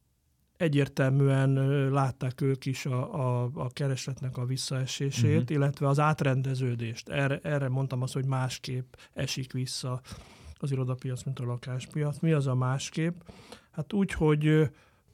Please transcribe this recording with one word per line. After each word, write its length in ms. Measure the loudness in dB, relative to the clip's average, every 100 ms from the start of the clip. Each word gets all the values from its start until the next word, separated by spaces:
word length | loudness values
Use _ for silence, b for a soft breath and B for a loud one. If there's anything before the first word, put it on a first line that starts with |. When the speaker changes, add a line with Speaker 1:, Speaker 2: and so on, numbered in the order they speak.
| _ _ _ _ _ _
Speaker 1:
egyértelműen, 1000 | 2 2 2 2 2 4 4 4 4 4
ö, 340 | 2 2 2
látták 500 | 2 0 0 -6 -2
ők 260 | -2 0 -4
is 200 | -4 -4
a, 280 | -4 -4
a, 360 | -2 0 0 -2
a 140 | -4 -6
keresletnek 680 | -4 -4 -2 -6 -6 -6 -4
a 80 |
visszaesését, 1000 | -4 -4 -4 -4 -4 -2 -2 2 4 4
Speaker 2:
Mhm. 100 | 2
Speaker 1:
illetve 360 | 2 0 2 2
az 100 | 4
átrendeződést. 1080 | 4 2 2 2 0 -2 -2 -2 -4 -6 -6
Erre, 320 | -2 0 -2
erre 260 | -2 -2 0
mondtam 340 | 0 -2 -2
azt, 100 | -4
hogy 120 | -2 -2
másképp 680 | 0 -2 -4 -6 -6 -8 -16 B
esik 400 | -6 -4 -4 -6
vissza 480 | -4 -4 -6 -6 -6 B B B B B B
az 120 | -4
irodapiac, 500 | -2 -2 -4 -6 -6
mint 160 | -6 -6
a 60 |
lakáspiac. 760 | -4 -6 -6 -8 -6 -4 -2 0
Mi 140 | 2
az 140 | 2 2
a 80 |
másképp? 680 | 2 2 0 -4 -2 -2 -4 B B B B B
Hát 220 | -10 -4
úgy, 200 | 0 0
hogy, 340 | 2 4 4 6
ö, 180 | 6 4 b b b b